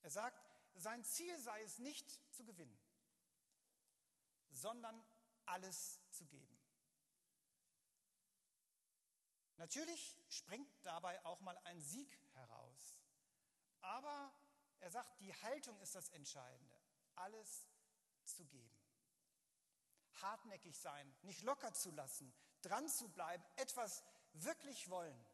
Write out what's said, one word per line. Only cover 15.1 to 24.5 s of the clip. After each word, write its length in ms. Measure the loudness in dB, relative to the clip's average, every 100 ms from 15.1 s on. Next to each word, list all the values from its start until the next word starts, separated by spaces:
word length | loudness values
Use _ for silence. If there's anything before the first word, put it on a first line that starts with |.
| -6
die 120 | -8 -2
Haltung 340 | 2 2 0 -4
ist 140 | -4
das 160 | -2 -4
Entscheidende, 720 | -4 -4 -4 -6 -8 -14 -18 _ _ _ 0
alles 520 | 2 0 -2 -2 -4 -12 -20 _ _ _
zu 220 | -2 -2 -2
geben. 340 | -10 -14 -18 -20 _ _ _ _ _ _ _ _ _ _ -20 _ -4
Hartnäckig 560 | -2 -2 -4 -8 -6 -4
sein, 360 | -2 -2 -6 -8
nicht 220 | -6 0
locker 300 | 4 4 4
zu 180 | 4 2
lassen, 420 | 2 0 -2 -4 -12 -20 -8
dran 260 | 6 6 8
zu 220 | 4 4
bleiben, 340 | 0 2 2 -2 2
etwas 460 | 2 4 4 2 -4 -18 -14
wirklich 560 | 2 4